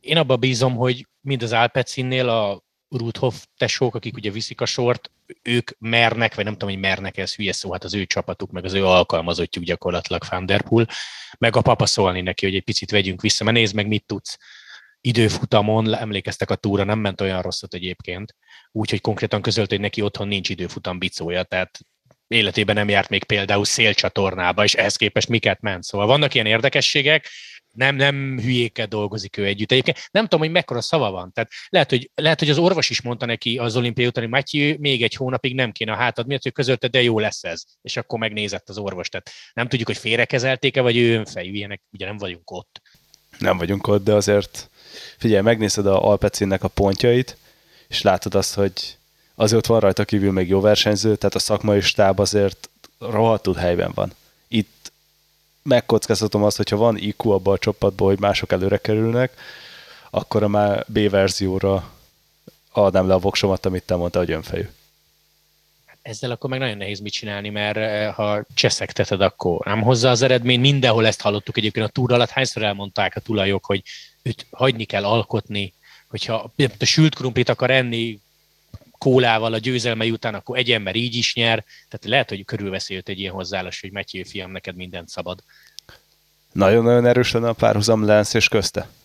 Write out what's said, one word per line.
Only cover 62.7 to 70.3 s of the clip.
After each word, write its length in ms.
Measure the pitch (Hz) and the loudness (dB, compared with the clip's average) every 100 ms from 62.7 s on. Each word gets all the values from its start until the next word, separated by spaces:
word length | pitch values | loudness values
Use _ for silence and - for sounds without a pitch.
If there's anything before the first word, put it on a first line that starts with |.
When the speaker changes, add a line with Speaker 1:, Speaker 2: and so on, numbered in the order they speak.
Speaker 2:
adnám 340 | - 101 92 92 | 2 4 4 4
le 80 | |
a 40 | 92 | 4
voksomat, 480 | 95 - 101 95 98 | 2 0 0 0 -2
amit 160 | 92 | -4
te 120 | - | -2
mondtál, 300 | 90 87 90 | -2 0 -2
hogy 80 | 87 | -2
önfejű. 340 | 80 - 90 - - _ _ _ _ _ _ _ _ _ _ _ _ | -4 -6 -8 -8 -12 _ _ _ _ _ _ _ _ _ _ _ _
Speaker 1:
Ezzel 280 | - 110 127 | -16 -8 -6
akkor 200 | 117 135 | -6 -4
meg 80 | 131 | -4
nagyon 180 | 131 104 | -4 -4
nehéz 240 | 98 101 | -8 -8
mit 120 | 101 | -8
csinálni, 360 | - 107 101 104 | -8 -8 -8 -6
mert, 280 | 104 104 107 | -4 -2 -2
eh, 380 | 110 104 107 | -2 -2 -2
ha 300 | - 104 104 - | -2 -2 -2 -4
cseszegteted, 640 | - 117 - 95 - 110 95 | 0 0 0 -6 -2 -2 2
akkor 380 | 95 _ 90 82 | 2 _ -2 -2
nem 180 | - 104 | -2 0
hozza 280 | 107 127 127 | 2 4 4
az 120 | 120 | 4
eredmény. 380 | 131 | 4